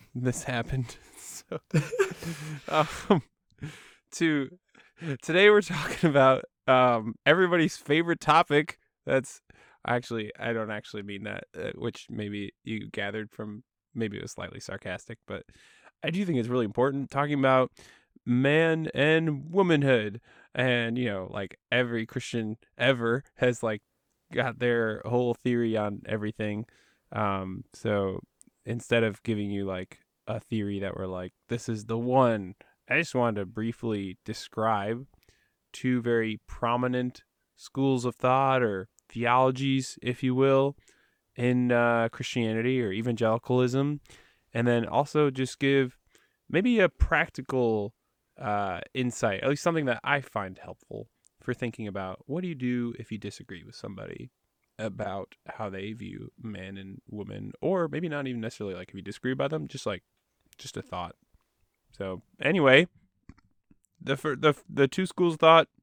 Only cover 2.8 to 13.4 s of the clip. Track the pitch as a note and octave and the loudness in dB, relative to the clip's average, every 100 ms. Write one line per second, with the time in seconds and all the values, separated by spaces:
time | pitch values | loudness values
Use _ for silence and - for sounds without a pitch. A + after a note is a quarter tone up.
2.8 | D3 - - F#3 - _ _ _ D3 - | 0 -2 0 0 0 _ _ _ -16 -16
3.8 | - _ _ - E3 D3 C3+ F3+ _ _ | -20 _ _ -2 0 2 -2 -10 _ _
4.8 | _ - E3 C3+ - E3 G#3 G#3 - F3+ | _ -14 -10 -8 -2 4 6 6 4 -4
5.8 | - - E3+ C#3 C3 C3+ - _ - B2+ | -6 0 4 6 6 6 0 _ 2 6
6.8 | B2+ A#2 A2 A2+ - E3+ F3+ F3 D3+ - | 6 4 -2 0 4 6 6 4 2 0
7.8 | - D#3 E3+ E3 - D#3 F3 D3 D#3 - | 0 2 2 0 4 6 6 4 2 -4
8.8 | _ _ - C3+ B2 - _ _ - _ | _ _ 0 0 0 -10 _ _ -20 _
9.8 | - A#2+ - A2+ G#2 - A2+ A#2 G#2+ G#2+ | -4 -4 -2 -6 -8 -8 -4 -4 -4 -8
10.8 | - G#2+ G2+ G2+ G#2+ G2+ - - - - | -10 -12 -10 -10 -10 -10 -12 -10 -10 -6
11.8 | A2+ - - A2+ G#2 G#2 G2 - - A2 | -8 -8 -12 -10 -8 -8 -10 -12 -10 -10
12.8 | G2+ - G2+ G#2+ G#2+ - | -8 -8 -8 -8 -10 -12